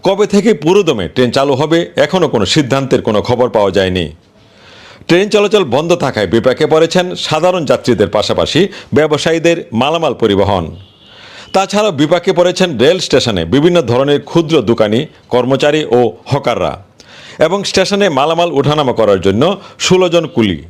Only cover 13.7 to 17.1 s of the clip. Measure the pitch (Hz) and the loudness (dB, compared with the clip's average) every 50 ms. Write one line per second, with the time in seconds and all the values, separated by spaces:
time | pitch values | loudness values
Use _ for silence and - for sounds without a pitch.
13.7 | 175 175 151 107 117 123 135 143 143 139 139 - - 170 165 147 165 147 110 104 | 2 2 0 0 0 0 2 0 0 -2 -2 -2 -2 -2 0 2 0 0 2 0
14.7 | 117 - 110 104 107 120 156 - - - _ _ - 123 123 123 135 127 - 147 | 0 0 2 0 0 -2 -2 -6 -12 -20 _ _ -2 -2 0 0 0 0 0 0
15.7 | 147 156 151 - 117 123 123 113 - - - - 135 143 139 135 117 92 87 76 | 0 0 -2 0 0 2 2 0 -2 -8 -6 -4 -4 -2 -2 -2 -2 -2 -2 -4
16.7 | 69 - - _ _ _ - - | -4 -8 -16 _ _ _ -20 -20